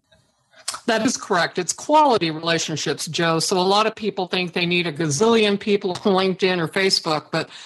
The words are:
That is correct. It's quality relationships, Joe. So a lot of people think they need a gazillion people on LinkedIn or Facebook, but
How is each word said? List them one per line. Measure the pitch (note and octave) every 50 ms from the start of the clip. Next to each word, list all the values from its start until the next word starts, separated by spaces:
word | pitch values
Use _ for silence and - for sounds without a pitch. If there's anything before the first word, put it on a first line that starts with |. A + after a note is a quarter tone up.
| _ _ _ _ _ _ _ _ _ _ _ - - - - - -
That | - A3 A3 A3
is | C4 -
correct. | - - - G3+ F3 E3 D3+ - -
It's | F3 - -
quality | - - - D4 D#4 D#4 C#4+ A#3 G3+ F3 D#3+
relationships, | D#3 D#3 D#3+ E3+ E3 D#3+ - - D#3 C#3 - D#3+ C#3+ C#3 -
Joe. | E3+ D3 - E3+ E3 E3 E3
So | D#3+ - G3+
a | F#3
lot | F3+ F#3+ G3 G#3 A3
of | G#3+ G#3+
people | - A3 G3+ - - F#3
think | F3 - F#3 F3+ F3 -
they | G3 F3
need | F3 F3+ F3 E3+
a | E3+ D3+
gazillion | C#3 E3+ D#3 C#3 C#3+ A3 A3+ A#3 A3+ G#3+ G#3 G3+ G3
people | - G#3+ G3+ G3+ - F#3+
on | F3 - - G#3+ F#3+
LinkedIn | F#3 F#3+ F#3+ F3+ - - F#3 F#3 F3+
or | E3 D3+
Facebook, | - G3 F#3+ F#3+ F#3+ - - E3+ D#3 D3 - -
but | - D#3+ C#3 - - - -